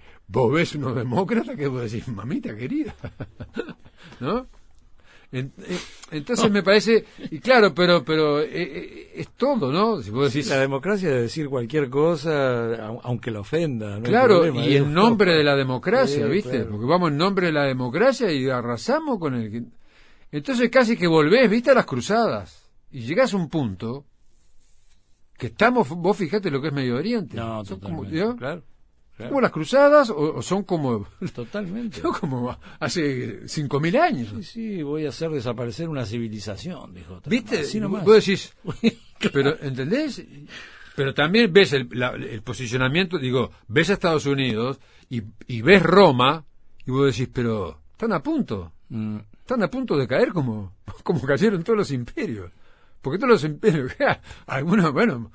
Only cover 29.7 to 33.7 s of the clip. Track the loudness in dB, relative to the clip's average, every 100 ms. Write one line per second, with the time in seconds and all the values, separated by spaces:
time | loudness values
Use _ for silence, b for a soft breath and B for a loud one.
29.7 | 4 6 6 4 0 -2 -2 -4 -4 -2
30.7 | -2 0 -2 -4 -10 -10 -8 -10 -8 -8
31.7 | -8 -8 -6 -4 -4 -4 -4 -4 -8 B
32.7 | B -6 -2 -2 -2 -6 -10 -10 -6 -2